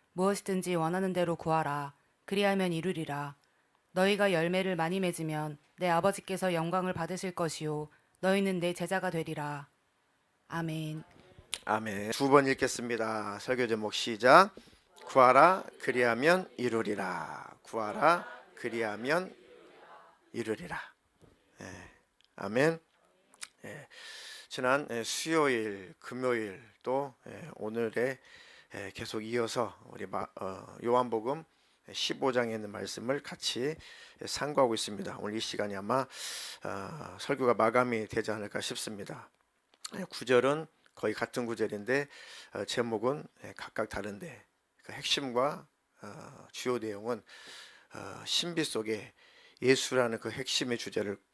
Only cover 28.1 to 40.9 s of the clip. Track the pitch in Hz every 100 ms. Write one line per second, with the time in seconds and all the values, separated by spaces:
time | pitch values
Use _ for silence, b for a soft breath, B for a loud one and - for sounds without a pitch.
28.1 | 131 B B B B B 101 98 - 117
29.1 | 113 110 120 113 127 107 - - 101 95
30.1 | 95 - - 95 95 104 98 117 123 123
31.1 | 113 113 156 160 b b b - - -
32.1 | - 135 123 117 113 104 101 98 - 113
33.1 | 139 - 185 - 110 135 156 B B B
34.1 | B 98 - 139 147 127 110 - 101 98
35.1 | 98 104 110 - - 104 98 101 131 127
36.1 | B B B B B 101 98 98 151 92
37.1 | 95 - 135 127 107 113 123 123 113 107
38.1 | 113 107 107 101 - - 123 - 101 98
39.1 | - - _ _ _ _ _ - 196 180
40.1 | - 139 123 131 151 156 _ _